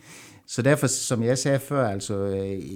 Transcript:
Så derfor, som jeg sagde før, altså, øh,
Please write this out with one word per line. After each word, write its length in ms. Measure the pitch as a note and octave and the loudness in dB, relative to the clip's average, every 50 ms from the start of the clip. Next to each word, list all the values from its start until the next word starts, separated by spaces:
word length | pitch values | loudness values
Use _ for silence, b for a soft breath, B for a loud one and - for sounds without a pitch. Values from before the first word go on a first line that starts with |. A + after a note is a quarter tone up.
| B B B B B B B B B | B B B B B B B B B
Så 160 | - - - A2+ | -8 -4 0 2
derfor, 240 | C3+ D3 - - | 4 4 4 4
som 360 | B2+ - - - - C3+ A2 A2+ | 2 0 0 -2 -2 0 2 2
jeg 160 | A#2 B2+ B2+ | 2 2 2
sagde 200 | - D3 C#3 C3+ | 2 2 2 0
før, 300 | C3+ - D3 C#3 B2+ A2 | 0 -2 0 0 0 0
altså, 260 | G2 G2+ - - G#2+ | 0 -2 -4 -4 -2
øh, 480 | G2 G2 G2+ G2 G2 G2 G2 G2 F#2+ D2+ C2+ F#2+ | -2 0 0 0 -2 -2 -2 -4 -6 -6 -8 -10